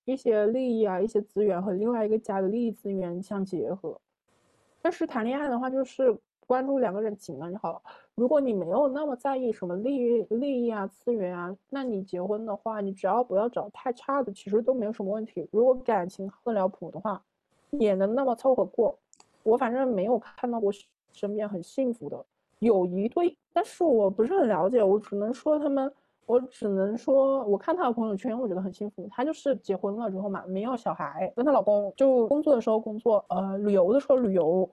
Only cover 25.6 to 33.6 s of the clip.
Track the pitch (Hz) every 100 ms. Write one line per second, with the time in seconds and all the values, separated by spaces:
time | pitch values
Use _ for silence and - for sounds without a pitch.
25.6 | 294 277 269 - _ _ - 247 254 -
26.6 | 208 190 196 226 - 269 269 269 214 202
27.6 | - 359 269 233 220 196 254 226 240 180
28.6 | 190 185 208 - 202 - 285 320 285 226
29.6 | - 185 202 208 196 190 202 185 185 190
30.6 | 226 247 196 160 147 - 190 - 277 254
31.6 | 196 208 202 - 269 254 220 294 302 254
32.6 | 226 220 226 220 233 208 - 180 196 196